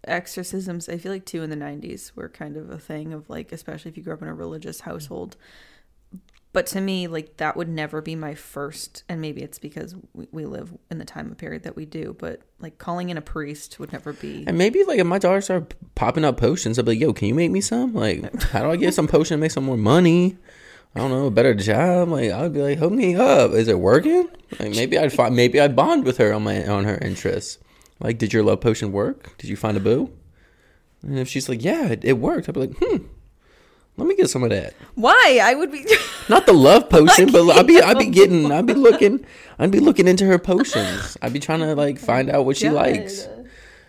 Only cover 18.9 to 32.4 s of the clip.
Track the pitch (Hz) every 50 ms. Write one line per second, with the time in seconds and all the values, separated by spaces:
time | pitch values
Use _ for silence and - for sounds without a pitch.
18.9 | - - 156 151 - 151 160 - 170 147 156 160 - 156 135 135 127 117 104 104
19.9 | 131 170 180 170 165 175 180 185 185 - - _ _ _ - - - - _ _
20.9 | _ - 120 135 127 131 139 139 104 95 120 135 117 104 95 107 104 110 156 180
21.9 | 180 180 175 170 165 139 123 107 90 104 147 175 147 143 143 139 143 156 156 165
22.9 | 202 262 240 185 175 180 247 - 269 156 123 - - 110 113 113 104 90 90 92
23.9 | 117 151 180 311 330 359 359 339 - - - _ - - - 107 104 107 120 -
24.9 | - - 156 143 - - 123 117 123 120 120 120 185 165 143 143 131 120 143 311
25.9 | 339 311 254 127 127 - 120 104 104 107 107 104 101 101 - - 104 101 101 107
26.9 | 101 - - - 95 - - 92 - - - - - _ _ _ _ _ _ _
27.9 | _ _ - - 117 113 117 104 107 113 107 104 104 95 - 120 110 - - 101
28.9 | 95 98 104 139 277 - _ - _ _ - - 101 - - 110 104 101 95 95
29.9 | 113 139 269 254 - - _ - _ _ _ _ _ _ _ _ _ _ _ _
30.9 | _ _ - 147 139 135 127 131 - 139 127 - 127 117 117 170 269 330 294 185
31.9 | 120 107 - - 135 117 120 277 349 302